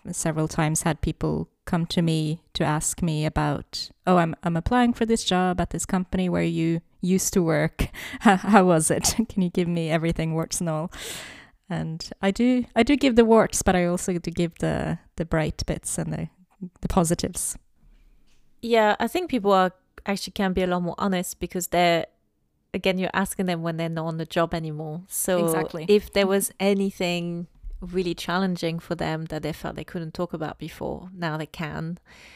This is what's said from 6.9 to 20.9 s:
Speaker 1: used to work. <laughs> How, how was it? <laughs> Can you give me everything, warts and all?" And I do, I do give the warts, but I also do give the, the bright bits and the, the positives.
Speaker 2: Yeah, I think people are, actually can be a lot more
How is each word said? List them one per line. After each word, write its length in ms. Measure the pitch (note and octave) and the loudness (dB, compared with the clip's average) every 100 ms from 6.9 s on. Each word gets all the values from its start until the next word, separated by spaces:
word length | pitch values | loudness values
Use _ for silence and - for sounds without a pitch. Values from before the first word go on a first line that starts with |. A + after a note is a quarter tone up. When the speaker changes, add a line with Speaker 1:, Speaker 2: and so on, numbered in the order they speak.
| _ | _
Speaker 1:
used 320 | F3 F#3 - | 0 2 2
to 100 | G3 | 2
work. 460 | E3 D3+ D#3 - - - | 2 2 0 0 -4 -6
<laughs> 160 | - C4 | -14 0
How, 160 | A3+ F#3 | 4 4
how 280 | - G#3 | 6 6
was 260 | F3+ E3 D#3+ | 8 6 4
it? 240 | D#3 - - | 0 0 0
<laughs> 60 | A3+ | -2
Can 140 | - | 0
you 80 | F3+ | 0
give 180 | F#3 E3+ | 0 0
me 220 | E3+ D#3+ | 0 0
everything, 440 | D#3+ E3 E3 D#3+ | 0 0 0 -2
warts 260 | D#3+ - - | -2 -4 -4
and 80 | F3 | -2
all?" 240 | D#3 E3+ - - - - - - _ - | -2 -4 -8 -12 -12 -14 -18 -20 _ -8
And 400 | E3 D#3+ D#3+ - - | -6 -6 -8 -12 -2
I 120 | G3 | -2
do, 320 | G3+ B3 B3+ A#3 | 2 2 2 2
I 80 | A#3 | 2
do 140 | A#3 C#4+ | 4 4
give 180 | C#4 | 6
the 100 | A#3 | 6
warts, 380 | A3+ A3+ - - | 8 6 6 2
but 140 | - F#3 | 2 2
I 100 | F3 | 2
also 320 | F3 - F3 | 0 -2 -4
do 120 | E3+ | -4
give 260 | E3+ E3+ - | -2 -2 -2
the, 400 | D#3+ D3+ - E3 - | -4 -2 -4 -6 -8
the 100 | - | -10
bright 380 | E3 D#3+ D#3 - - | -4 -2 -2 -4 -6
bits 320 | - - - | -6 -6 -6
and 140 | E3 | -6
the, 160 | D#3 D#3+ - _ _ F3+ - | -6 -8 -12 _ _ -16 -8
the 80 | - | -2
positives. 680 | F#3 E3 E3+ - F3 - - _ _ _ - _ _ _ _ _ _ | 2 2 2 -2 -4 -8 -10 _ _ _ -20 _ _ _ _ _ _
Speaker 2:
Yeah, 340 | A3+ A3+ G#3 - | 2 4 4 4
I 80 | A#3 | 0
think 220 | F4 F4+ | -2 -2
people 220 | B3 G3 | 0 4
are, 200 | F#3+ F#3 - _ - - | 4 4 0 _ -12 -6
actually 260 | G3 - | -6 -6
can 200 | - G3 | -2 0
be 100 | F#3 | 0
a 40 | F3+ | 0
lot 160 | F3+ | 0
more 120 | F3 | -2